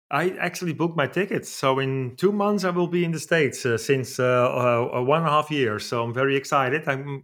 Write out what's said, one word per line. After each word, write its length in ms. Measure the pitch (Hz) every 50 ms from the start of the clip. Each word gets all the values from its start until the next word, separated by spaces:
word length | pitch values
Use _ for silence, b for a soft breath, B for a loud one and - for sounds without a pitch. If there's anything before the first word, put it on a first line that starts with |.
| _ _ 139
I 220 | 147 170 190 190 -
actually 360 | 180 175 - - 180 165 139
booked 200 | 123 170 170 165
my 120 | 156 135
tickets. 420 | - - 170 208 - 226 143 - -
So 300 | - - 143 135 131 135
in 380 | 135 135 135 135 127 120 120
two 160 | - 175 202
months, 320 | 208 202 202 208 208 196 190
I 60 | 180
will 160 | 175 180 175
be 160 | 156 175 175
in 100 | 170 165
the 60 | 165 151
States, 460 | - - 175 165 143 120 - - -
uh, 140 | 120 117 110
since, 420 | - - 139 131 120 - - -
uh, 720 | 127 127 127 123 123 131 139 127 123 123 120 117 123 -
uh, 80 | - 127
one 200 | 123 131 151 165
and 60 | 165
a 40 | 151
half 200 | 147 151 151 156
years. 360 | 151 143 127 107 107 104 -
So 160 | - 127 120
I'm 100 | 117 120
very 240 | 113 131 135 139 135
excited. 500 | 135 135 - 151 139 131 123 143 160 160
I'm 360 | 147 135 135 143 143 139 135